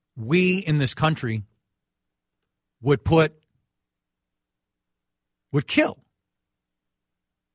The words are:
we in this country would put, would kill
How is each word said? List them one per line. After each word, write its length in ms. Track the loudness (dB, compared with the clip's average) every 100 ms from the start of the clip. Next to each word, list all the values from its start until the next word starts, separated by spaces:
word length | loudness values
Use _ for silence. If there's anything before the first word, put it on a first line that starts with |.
| _ -14
we 420 | -2 0 2 -2
in 200 | -2 0
this 160 | 0
country 480 | 0 -2 -2 -4 -6 -8 _ _ _ _ _ _ _ _ _ _ _ _ _
would 220 | 0 0
put, 280 | 2 2 2 _ _ _ _ _ _ _ _ _ _ _ _ _ _ _ _ _ _ _ _ _ _
would 160 | -4 0
kill 300 | 0 0 -4 _ _ _ _ _ _ _ _ _ _ _ _ _ _ _